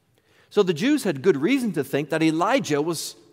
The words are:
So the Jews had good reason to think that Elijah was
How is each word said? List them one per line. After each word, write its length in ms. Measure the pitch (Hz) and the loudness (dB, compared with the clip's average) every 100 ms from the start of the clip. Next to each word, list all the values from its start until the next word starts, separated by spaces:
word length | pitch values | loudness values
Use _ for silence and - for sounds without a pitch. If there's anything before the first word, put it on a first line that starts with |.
| _ _ _ _ _ | _ _ _ _ _
So 120 | 202 | 0
the 120 | 190 | 0
Jews 300 | 147 240 302 | 0 0 0
had 180 | 202 139 | -2 0
good 140 | 170 139 | 2 2
reason 340 | 165 277 240 | 2 0 0
to 120 | 160 | -2
think 260 | 131 143 147 | -2 -4 -2
that 120 | 160 | 0
Elijah 600 | 160 160 185 269 151 143 | 2 2 0 0 0 -2
was 320 | 160 165 - - - | -2 -4 -8 -14 -20